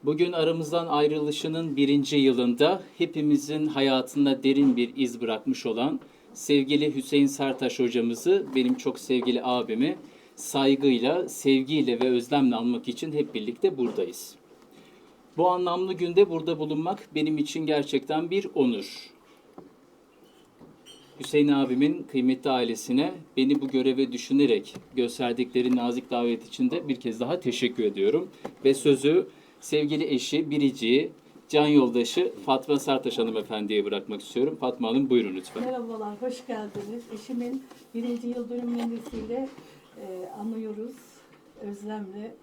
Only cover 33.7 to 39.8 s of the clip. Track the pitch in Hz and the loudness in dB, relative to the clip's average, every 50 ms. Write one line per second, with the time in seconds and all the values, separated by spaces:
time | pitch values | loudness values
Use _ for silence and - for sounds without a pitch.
33.7 | 107 104 98 101 104 98 - - 107 95 - - - 120 131 151 156 - 139 127 | 0 0 0 0 -4 -4 -6 -8 -10 -10 -12 -6 -2 -2 0 0 -2 -4 -4 -6
34.7 | 123 - 123 113 117 135 143 127 127 120 107 98 92 92 - - - 226 240 254 | -4 -4 -4 0 0 0 2 4 4 2 2 2 -4 -8 -10 -10 -8 -6 -6 -4
35.7 | 254 247 233 226 226 214 214 208 208 208 247 254 240 - - - 233 214 214 202 | -6 -6 -8 -8 -10 -10 -10 -10 -8 -8 -8 -8 -8 -10 -10 -10 -8 -8 -8 -10
36.7 | - 208 202 208 226 240 233 - 233 208 - - 247 240 240 247 262 269 - - | -10 -12 -12 -10 -12 -14 -12 -14 -16 -16 -12 -8 -8 -6 -6 -6 -8 -10 -12 -14
37.7 | - - - - - 233 233 240 240 233 240 240 247 247 233 - 240 240 240 240 | -20 -20 -20 -12 -10 -6 -6 -4 -6 -6 -6 -8 -6 -8 -8 -8 -8 -8 -6 -4
38.7 | 240 240 233 233 233 220 - - - 220 214 220 233 262 269 269 - - - - | -4 -4 -4 -6 -6 -8 -12 -12 -12 -10 -8 -6 -6 -6 -6 -8 -10 -18 -20 -20
39.7 | - - | -20 -20